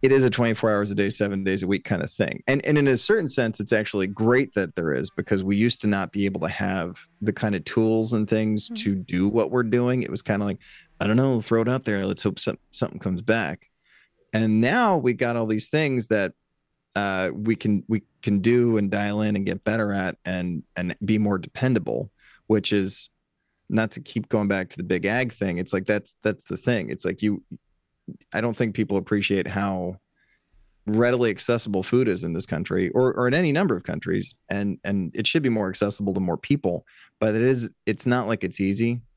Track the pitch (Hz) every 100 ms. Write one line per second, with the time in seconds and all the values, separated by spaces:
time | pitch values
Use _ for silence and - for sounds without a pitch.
0 | 131 135 131 - 117 107 113 104 104 101
1 | 101 - 101 98 98 95 90 101 - 92
2 | 78 - 90 - - 139 - 151 139 123
3 | - 214 160 - 117 107 101 110 107 101
4 | 95 101 110 123 139 - 90 82 82 65
5 | 71 - - 101 95 101 117 - 107 101
6 | 95 101 98 95 85 - 98 95 85 87
7 | - _ 104 - 110 98 - - 113 113
8 | 113 120 107 110 110 107 - 226 107 98
9 | 90 87 98 113 92 123 117 120 123 127
10 | - 85 - 101 101 95 - - _ _
11 | 101 113 135 123 107 113 113 131 120 104
12 | 95 98 104 - - - _ - - -
13 | - 92 113 113 87 78 _ _ _ _
14 | _ _ _ 110 113 107 120 214 233 180
15 | 123 117 120 120 110 110 - 151 151 127
16 | 113 107 95 - _ _ _ _ _ 98
17 | 101 95 92 78 107 113 110 104 - 107
18 | - _ - 101 101 120 120 110 101 101
19 | 104 104 107 104 95 95 - 113 104 98
20 | 92 - - 92 90 85 - - 90 -
21 | 101 107 107 95 80 - 131 120 - 57
22 | - _ _ _ _ 107 95 104 95 -
23 | - _ _ _ _ _ _ 110 110 -
24 | - - 107 113 101 98 92 - 87 90
25 | 95 117 127 - 98 87 92 95 92 104
26 | - - 110 107 - 90 - 117 71 -
27 | 90 90 107 101 _ - _ _ _ _
28 | - - _ - 117 110 117 101 107 101
29 | 87 104 98 98 90 95 101 95 90 92
30 | _ _ _ _ _ _ _ _ - 107
31 | 120 123 120 98 - 120 113 98 98 120
32 | 127 87 82 82 80 78 90 92 92 -
33 | 127 - 123 143 180 143 190 107 - 80
34 | - 98 - - _ 101 101 95 - 101
35 | 87 - 113 165 135 110 98 92 101 98
36 | 98 95 92 82 - 143 98 87 - -
37 | - _ 110 107 123 131 113 _ - 107
38 | - 123 107 117 92 - 98 98 117 120
39 | -